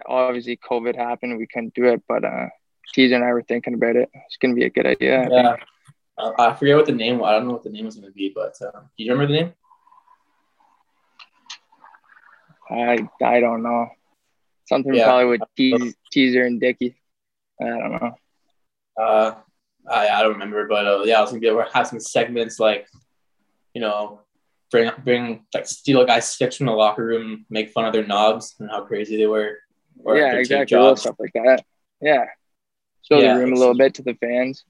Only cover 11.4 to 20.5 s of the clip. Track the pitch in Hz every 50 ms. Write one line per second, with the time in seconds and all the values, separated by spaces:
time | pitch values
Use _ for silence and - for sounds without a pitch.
11.4 | _ _ - - _ _ _ _ _ - _ _ _ _ _ _ _ _ _ _
12.4 | _ _ _ _ _ - 113 117 120 120 120 113 107 - _ - 127 120 120 120
13.4 | 120 117 117 113 113 117 120 117 117 117 - _ _ _ _ _ _ _ _ _
14.4 | _ _ _ _ _ - - 139 131 139 135 120 113 120 127 127 127 123 120 107
15.4 | 110 - _ - 131 131 127 123 123 117 - _ _ _ - 139 131 127 123 127
16.4 | 123 123 120 110 123 127 120 - 123 123 - _ _ _ _ _ _ _ _ _
17.4 | _ _ _ - - 117 117 117 113 113 120 120 117 120 120 _ _ _ _ _
18.4 | _ _ _ _ _ _ _ _ _ _ _ 110 110 110 107 107 110 110 110 -
19.4 | _ _ _ _ _ _ _ _ _ - 120 110 104 107 107 104 110 110 107 101
20.4 | 98 104